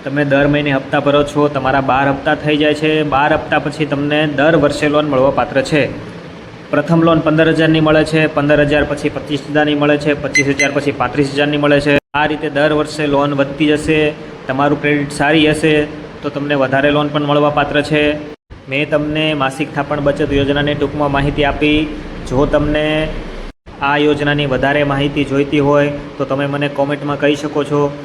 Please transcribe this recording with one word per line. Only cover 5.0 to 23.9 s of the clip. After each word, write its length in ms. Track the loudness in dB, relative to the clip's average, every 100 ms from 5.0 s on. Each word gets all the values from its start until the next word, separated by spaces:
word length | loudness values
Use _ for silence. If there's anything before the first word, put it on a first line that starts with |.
| 2
મળવાપાત્ર 540 | 2 2 2 0 0
છે. 280 | 0 0 0 -4 -12 -14 -16 -18 -18 -18 -4
પ્રથમ 300 | -4 2 2
લોન 180 | 4 2
પંદર 300 | 2 2 2
હજારની 300 | 4 2 4
મળે 240 | 4 4
છે, 240 | 2 2 0
પંદર 340 | 0 2 4
હજાર 220 | 4 2
પછી 260 | 0 -2 -4
પચીસ 300 | -6 -8 -8 -2
હજારની 260 | 0 0 2
મળે 220 | 2 2
છે, 160 | 0
પચીસ 340 | -2 -2 -2 0
હજાર 240 | 0 0
પછી 200 | 0 -2
પાંત્રીસ 400 | -2 -2 0 -2
હજારની 240 | 0 0 2
મળે 220 | 2 2
છે. 200 | 4 0 _
આ 120 | -2 0
રીતે 240 | -2 -4
દર 240 | 0 2
વર્ષે 340 | 2 -2 -2 0
લોન 260 | 2 0
વધતી 340 | 0 -2 0 2
જશે. 460 | 2 2 2 2 -2 -14 -16 -8
તમારું 340 | 0 0 2
ક્રેડિટ 300 | 0 0 -2
સારી 380 | -2 2 4 4
હશે 340 | 2 2 2 0 -6 -14 -10
તો 80 | -8
તમને 260 | -6 -2 0
વધારે 360 | 2 2 2
લોન 160 | 2 0
પણ 160 | -2
મળવાપાત્ર 580 | 0 2 2 2 0 0
છે. 520 | 0 0 0 -2 -8 -16 _ -20 -8
મેં 200 | -4 -2
તમને 440 | -2 -2 -2 -2
માસિક 420 | 0 -2 -2 -8 -6
થાપણ 240 | -4 -2
બચત 340 | 0 0 0
યોજનાની 400 | 0 0 0 0
ટૂંકમાં 380 | -2 -4 -2 -2
માહિતી 320 | 0 -2 0
આપી. 560 | -2 0 2 2 0 -8 -12 -12 -4
જો 160 | 0 2
તમને 600 | 2 0 0 0 -2 -2 -6 -10 -12 -14 -16 -20 -6
આ 160 | -2